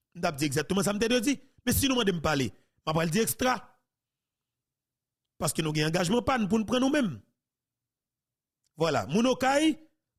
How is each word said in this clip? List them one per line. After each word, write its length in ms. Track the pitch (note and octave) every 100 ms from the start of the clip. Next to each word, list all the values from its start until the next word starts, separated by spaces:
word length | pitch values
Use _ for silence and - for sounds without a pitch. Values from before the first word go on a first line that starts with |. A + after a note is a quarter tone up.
| _
Nous 120 | E3+ F3
avons 100 | C#3
dit 80 |
exactement 400 | D3+ C3+ D3 F#3+
ça, 80 | F#3+
me 280 | G3+ A3+ B3
dit. 180 | A#3 C4+ - _ B3
Mais 60 |
si 120 | - C4+
nous 80 | B3
demandons 160 | G3+
de 40 | F3
me 40 |
parler, 300 | D#3 D3 B2 - _ _ -
je 60 |
vais 160 | D#3+ E3
dire 120 | F3+
extra. 580 | A3 - B3+ A#3 - _ _ _ _ _ _ _ _ _ _ _ _ _ _ _ _ _
Parce 160 | E3
que 80 | -
nous 80 | D#3
avons 120 | D3+
un 60 | D#3
engagement 340 | E3+ F3 A#3+
pas 160 | B3+ C4 G3
pour 140 | A3+
nous 60 | G3
prendre 160 | B3
nous-mêmes. 400 | C4+ D4 A3 A2 - _ _ _ _ _ _ _ _ _ _ _ _ _ _ -
Voilà. 300 | D#3+ C3 G#2
Mounokai 720 | F#3 B3 B3 B3+ C#4+ D#4+ - - _ _